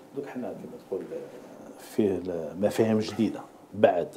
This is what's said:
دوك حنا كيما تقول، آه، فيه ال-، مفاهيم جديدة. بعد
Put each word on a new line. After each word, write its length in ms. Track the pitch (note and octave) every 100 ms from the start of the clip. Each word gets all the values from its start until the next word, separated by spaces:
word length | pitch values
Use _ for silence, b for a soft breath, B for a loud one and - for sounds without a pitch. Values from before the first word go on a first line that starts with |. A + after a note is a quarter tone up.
| - C#3
دوك 100 | C#3+
حنا 160 | B2+
كيما 320 | A2 - - - -
تقول، 140 | F#2+
آه، 840 | E2 - - - - - - - - -
فيه 140 | G#2+
ال-، 560 | F2+ F2 E2+ D#2 D#2+ G#2
مفاهيم 340 | - A2 A2
جديدة. 400 | G#2 - G#2 - - - -
بعد 340 | G2 A2 F2 -